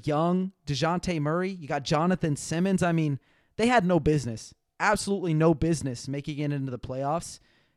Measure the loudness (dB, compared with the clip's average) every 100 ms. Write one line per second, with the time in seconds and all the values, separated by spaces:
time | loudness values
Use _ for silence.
0 | -2 0 2 0 -2 _ -6 -2 0 -2
1 | -2 -2 0 0 -2 -6 -6 -6 0 2
2 | 2 2 0 -2 -2 -2 2 2 2 2
3 | 0 -2 _ _ _ -2 4 4 4 4
4 | 4 2 0 -8 -14 _ _ _ 0 0
5 | 0 -2 0 4 4 4 2 0 -2 -8
6 | -8 -8 -6 -6 -4 -2 -4 -8 -10 -6
7 | -4 -4 -6 -16 _ _ _